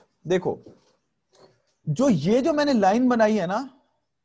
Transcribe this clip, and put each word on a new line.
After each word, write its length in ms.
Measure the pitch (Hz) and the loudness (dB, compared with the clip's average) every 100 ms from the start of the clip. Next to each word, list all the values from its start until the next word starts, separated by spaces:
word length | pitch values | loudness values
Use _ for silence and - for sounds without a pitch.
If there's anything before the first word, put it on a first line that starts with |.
| _ _ 156 | _ _ -4
देखो, 340 | 180 156 85 - - _ _ _ _ _ _ - _ _ _ - | -4 -2 -8 -14 -20 _ _ _ _ _ _ -20 _ _ _ -8
जो 200 | 143 277 | 0 0
ये 340 | 170 156 240 | 2 2 0
जो 100 | 277 | 0
मैंने 200 | 294 294 | 0 0
लाइन 360 | 247 190 226 254 | 2 2 2 0
बनाई 280 | 240 214 214 | 2 2 0
है 100 | 180 | -2
ना, 340 | 208 269 _ _ _ _ _ | -6 -8 _ _ _ _ _